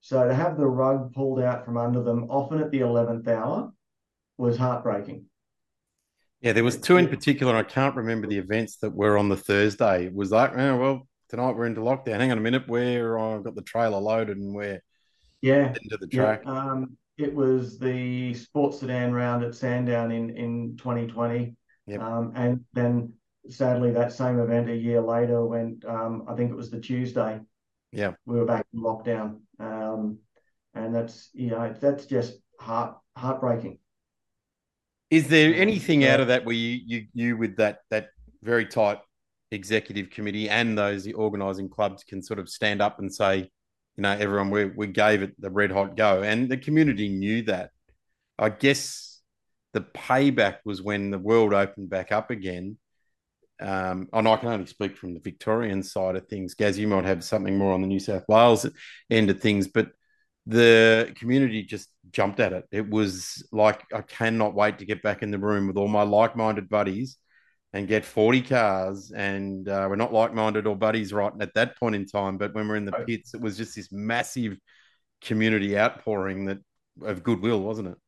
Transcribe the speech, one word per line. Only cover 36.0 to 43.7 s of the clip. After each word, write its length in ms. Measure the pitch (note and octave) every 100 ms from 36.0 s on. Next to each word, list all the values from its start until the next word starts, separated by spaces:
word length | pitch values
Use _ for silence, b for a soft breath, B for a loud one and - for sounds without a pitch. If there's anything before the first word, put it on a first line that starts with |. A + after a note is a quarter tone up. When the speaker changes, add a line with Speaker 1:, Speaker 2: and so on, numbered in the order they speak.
Speaker 1:
yeah. 120 | C3+
Speaker 2:
out 60 | C3+
of 80 | B2+
that 160 | B2+
where 100 | A#2
you, 260 | A#2 A#2 B2 B2
you, 200 | A#2 G#2+
you 240 | A#2 A#2 A2+
with 200 | A2+ F#2+
that, 240 | G#2+ G#2 _
that 200 | G#2+ G#2+ _ - _
very 240 | G#2+ A#2 A2
tight 340 | - G#2+ G2+ - _ _ _ _
executive 600 | G#2+ F#2 A2 - G2+ F#2
committee 380 | - G#2 G2+ G#2+
and 300 | G#2+ A#2 G#2+
those 320 | G2+ G2+ F#2+
organising 580 | G#2+ G#2+ G#2 G2 F#2+ G2
clubs 340 | - G#2 F#2+
can 180 | - G2
sort 160 | F#2+ G#2
of 100 | F2
stand 320 | - G#2+ G2+
up 200 | G#2 -
and 120 | G2
say, 380 | - G2+ F#2+ F#2 _ _